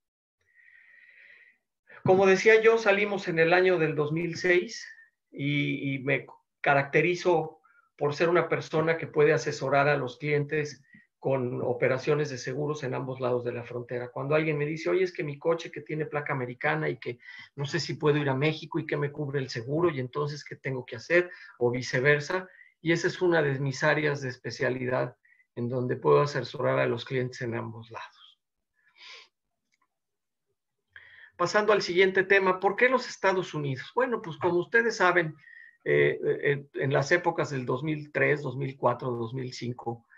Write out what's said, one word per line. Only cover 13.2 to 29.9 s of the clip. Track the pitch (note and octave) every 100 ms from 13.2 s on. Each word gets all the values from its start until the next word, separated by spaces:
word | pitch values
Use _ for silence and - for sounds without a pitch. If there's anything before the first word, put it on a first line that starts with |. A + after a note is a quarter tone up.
| B2 B2
de | A#2+
la | A#2+
frontera. | A#2+ A#2+ A#2+ B2 B2
Cuando | C3+ C#3
alguien | D#3 D#3+ D3
me | D3
dice, | D#3+ F3
"Oye, | F3+
es | F3+
que | -
mi | D3 C#3+
coche | E3 E3 -
que | D3
tiene | - D#3
placa | D3 D3 C#3+
americana | C#3 B2+ B2 D3+ D#3 D#3
y | C3+
que | - A#2+ - - - -
no |
sé | C#3+ E3+
si | -
puedo | D3+ D3+ D3
ir | C3+
a |
México | C3 D#3 D3+ D#3 D3+
y |
qué | - D3+
me | C#3+
cubre | D3 C#3 C#3
el | B2+
seguro | B2 A#2 D#3 F3
y | C3+
entonces | B2+ D3 D3 D3
qué | - C#3+
tengo | C#3 B2+
que | - A#2
hacer", | - F3 F3 - - -
o | A#2+
viceversa, | B2+ B2 C3 C#3+ D3 C#3+ F#3 F#3 - - _
y | D#3+
esa | E3+ F3+
es | -
una | F3+ E3
de | C#3+ C3
mis | C#3 -
áreas | D#3 D3 D3 C#3
de | C3
especialidad | A#2+ B2 A#2 B2+ B2+ B2+ B2+ C3 - _ _ _
en | B2 A#2+
donde | B2+ B2+ A#2+
puedo | D3+ C#3+
asesorar | C#3+ C#3 A#2 - C3 C3+
a | C3
los | A#2 -
clientes | C3 B2+ -
en | A#2+
ambos | A#2 A#2 A2+ A2+
lados. | A2 - _ - _ _ _ _ _ _ _ - - - _ _ _ _ _ _